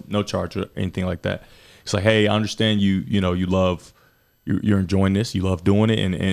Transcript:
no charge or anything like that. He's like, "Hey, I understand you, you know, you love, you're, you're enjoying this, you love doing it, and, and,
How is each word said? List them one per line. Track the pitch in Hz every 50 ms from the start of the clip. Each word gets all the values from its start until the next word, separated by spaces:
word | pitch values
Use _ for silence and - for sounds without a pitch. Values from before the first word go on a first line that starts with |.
| - -
no | - 104 104
charge | - - 95 90 85 - 98
or | 95 - -
anything | - 95 92 - - 92
like | 90 87 87
that. | - 95 95 - - - - - - - - - _
He's | - -
like, | 98 95
"Hey, | 107 110 110 107 104
I | 104
understand | 107 107 101 - - 113 110 107 104
you, | 101 101 95 95 - -
you | - 101
know, | 95 90 90
you | 92 92
love, | 90 90 95 92 92 90 82 - - - _ _ _ _ _ _ _ _ _ _
you're, | - - - -
you're | 104 104 98
enjoying | 95 82 92 95 95 95 98
this, | 98 113 - -
you | 98 90
love | 95 95 87 87
doing | 95 101 101 110 110
it, | 110 107
and, | 101 95 92
and, | - 90 95